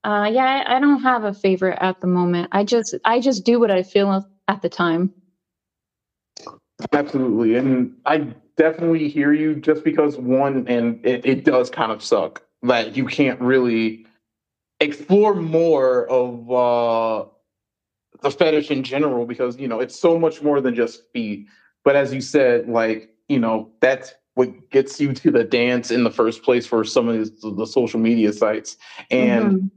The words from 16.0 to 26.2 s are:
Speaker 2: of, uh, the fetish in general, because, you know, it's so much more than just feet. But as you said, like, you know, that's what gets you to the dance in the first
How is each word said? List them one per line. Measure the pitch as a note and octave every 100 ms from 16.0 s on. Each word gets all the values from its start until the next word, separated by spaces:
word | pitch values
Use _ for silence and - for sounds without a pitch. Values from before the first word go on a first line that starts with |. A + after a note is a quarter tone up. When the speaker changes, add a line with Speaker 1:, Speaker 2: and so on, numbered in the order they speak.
| A#2+
Speaker 2:
of, | B2+ B2 A#2+ A#2
uh, | B2 B2 A#2+ A#2 A2+ A2+ G#2+ - _ _ _ _ _ _ _ _ -
the | D3
fetish | - E3 D#3 D3
in | C3+
general, | C3 C3+ D3+ B2 A#2+
because, | A#2+ B2+ B2
you | C3+
know, | A2+
it's | B2 -
so | F3 E3
much | E3 D#3
more | D3 C#3+
than | B2+ A#2
just | A#2 - _
feet. | B2 A2 G2+ G2+ _ _ _
But | - C#3+
as | C3+
you | C3+
said, | - D3+ D#3+ A#2+ A2+
like, | A#2 A2+ A2 - _ _
you | C#3
know, | A2+ A2 - _
that's | C3 C3 - - _ -
what | B2+ - _
gets | C3+ C#3 -
you | C#3+
to | C3 D#3+
the | B2
dance | A#2 A#2+ A#2+ B2 A#2
in | A#2+
the | A#2
first | -